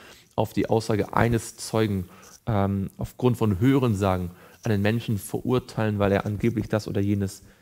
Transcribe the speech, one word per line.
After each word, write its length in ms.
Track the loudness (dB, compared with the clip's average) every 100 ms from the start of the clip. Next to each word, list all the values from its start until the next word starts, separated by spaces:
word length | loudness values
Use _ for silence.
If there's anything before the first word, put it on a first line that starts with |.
| -16 -20 _ -4
auf 160 | -2
die 160 | 0 0
Aussage 460 | 0 0 -2 0
eines 420 | 2 2 2 -4 -14
Zeugen, 520 | -4 0 0 -2 -6 -14 -20 -12 -2
ähm, 440 | 0 2 0 -4 -8
aufgrund 400 | -12 0 0 2
von 240 | 0 2
Hörensagen 680 | 4 4 2 2 2 0 -4 -10 -20 -8
einen 180 | -2 0
Menschen 360 | 2 0 -2 -4
verurteilen, 800 | -4 -6 0 0 -2 -4 -2 2
weil 140 | 2
er 140 | 2 0
angeblich 420 | -2 0 0 -2
das 200 | -2 -2
oder 120 | -2
jenes 420 | 0 0 -2 -8 -20 -20